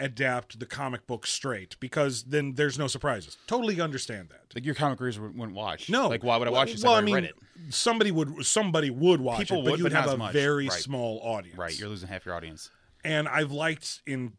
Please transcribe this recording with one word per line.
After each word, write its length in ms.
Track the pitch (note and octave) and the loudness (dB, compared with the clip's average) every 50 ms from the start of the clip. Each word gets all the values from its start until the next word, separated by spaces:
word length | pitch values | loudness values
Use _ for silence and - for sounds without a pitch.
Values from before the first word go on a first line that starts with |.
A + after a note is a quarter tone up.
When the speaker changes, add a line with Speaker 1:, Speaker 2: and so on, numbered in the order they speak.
Speaker 1:
adapt 580 | C#3 C3+ A#2 A#2 C#3 C3 B2 B2 A#2 - - A2+ | -8 -6 -4 -2 0 0 0 -2 -4 -8 -12 -14
the 80 | A#2 | -14
comic 400 | - - C#3+ C#3 C3 B2 A#2 - | -12 -8 -8 -6 -6 -6 -8 -8
book 200 | - B2 G#2+ - | -8 -8 -6 -4
straight, 520 | - - - - C#3 A#2+ G2 F#2 - - - | -4 -4 -4 -4 -4 -4 -6 -8 -12 -14 -12
because 460 | C3+ B2 - D#3+ C#3+ C#3 B2+ A2 A#2 | -10 -4 0 2 2 2 0 -4 -4
then 300 | B2+ C#3+ D3 C#3+ C#3 B2+ | -2 -2 0 0 0 0
there's 220 | C3+ D3 C#3+ B2 | 0 0 0 0
no 120 | C3+ D3 B2+ | -2 -2 -2
surprises. 480 | - B2+ - C#3+ B2 C#3+ D#3+ - - - _ | -2 -2 -2 -2 -2 -2 -4 -10 -16 -18 _
Totally 340 | - A3+ B3+ A#3 A3 G3+ E3+ | -2 -2 0 2 2 0 0
understand 500 | E3+ D#3 C#3 B2+ - - A2+ G2 F2+ D#2+ | 0 -2 -2 -6 -6 -8 -8 -10 -12 -16
that. 220 | - - _ - - | -20 -20 _ -16 -12
Speaker 2:
Like, 100 | A#2+ B2+ | -8 -4
your 100 | D3+ C#3 | -4 -2
comic 240 | - D3+ C#3+ C3 - | 0 0 0 0 0
readers 220 | B2+ B2 A2+ G#2 | -2 -4 -4 -4
wou-, 80 | G#2+ G#2 | -8 -10
wouldn't 260 | E2+ A#2+ A#2 A2 F#2 | -10 -10 -10 -8 -6
watch. 340 | G2+ G#2+ G2 D#2 - - - | -6 -4 -4 -4 -6 -4 0
Speaker 1:
No. 180 | G3+ C4 C4+ F3+ | 2 2 2 2
Speaker 2:
Like, 160 | A#2 A2 A2+ | 0 0 2
why 140 | B2 A#2 A#2 | 4 4 4
would 100 | A#2+ A#2 | 4 4
I 20 | |
Speaker 1:
Well, 120 | A#2+ B2+ C3+ | 4 4 4
Speaker 2:
watch 100 | - A3+ | 2 2
this? 100 | G#3 A3+ | 2 6
Speaker 1:
well, 120 | B3 A#3 | 6 8
Speaker 2:
I've 120 | G#3+ G#3 | 8 6
Speaker 1:
I 60 | G#3 G3+ | 4 2
Speaker 2:
already 0 | |
Speaker 1:
mean, 120 | - - | 2 0
Speaker 2:
read 100 | - - - - - _ F3 E3+ D3 | -2 -6 -12 -20 -20 _ -18 -10 -6
it. 60 | B2 | -2
Speaker 1:
somebody 360 | - - A#3 A#3 A3+ G#3+ G#3 | 0 2 4 4 4 4 4
would, 340 | E3+ D#3+ D3+ C#3 D#3 D3+ C3 | 4 2 0 0 -2 -4 -2
somebody 460 | - - G#3+ G#3+ F#3 E3 D#3+ D3+ C3+ | 0 2 2 2 2 2 2 2 0
would 300 | A#2+ C3 D#3+ F3+ F3+ D3+ | 2 4 6 6 6 6
watch 200 | B2+ B2+ A#2 A2+ | 4 0 0 0
Speaker 2:
People 200 | G#3 F3 F#3+ E3 | 0 0 0 2
Speaker 1:
it, 40 | C3 | 2
but 60 | - D3 | 2 2
Speaker 2:
would, 80 | D#3+ | 4
Speaker 1:
you'd 40 | F3 | 2
Speaker 2:
but 80 | - D3+ | 2 4
Speaker 1:
have 140 | D#3 C3+ | 4 2
Speaker 2:
not 20 | - | 2
as 60 | C3+ | 2
Speaker 1:
a 40 | A#2+ | 0
Speaker 2:
much. 140 | A2 G2 F2+ | -2 0 2
Speaker 1:
very 340 | D3 C#3 C#3+ D3 C#3+ C#3 | 2 2 4 2 2 0
Speaker 2:
Right. 140 | C3+ F#2 E2+ | 0 -2 -4
Speaker 1:
small 400 | - C3 C#3 B2+ A#2+ A2+ A2 - G#2+ | -4 -4 -4 -2 -2 -2 -4 -4 -4
audience. 360 | A#2 A2+ G#2 F#2 F2 E2+ F2+ | -4 -4 -4 -6 -8 -8 -8
Speaker 2:
Right, 200 | F2 E2 E2 - | -6 -6 -6 -6
you're 120 | G#2 G#2 | -8 -8
losing 180 | G#2+ F#2 F2+ F#2+ | -8 -8 -10 -10
half 160 | G2+ F#2 - | -10 -10 -8
your 100 | F2+ F2 | -8 -8
audience. 360 | E2+ E2 D#2+ D#2+ D#2 - - _ _ _ _ _ _ - | -8 -8 -10 -14 -16 -18 -20 _ _ _ _ _ _ -6
Speaker 1:
And 240 | D#3+ D#3 D3+ D#3 D3+ | -2 -2 0 0 0
I've 240 | - D3+ D#3 C#3+ C#3+ | 0 0 0 0 -2
liked 500 | D3 D#3 D#3+ D#3+ - - - - - - | -2 -2 -2 -4 -4 -6 -10 -12 -10 -8
in 260 | D3+ C#3 C3 B2+ A#2 G2+ | -6 -6 -6 -6 -8 -10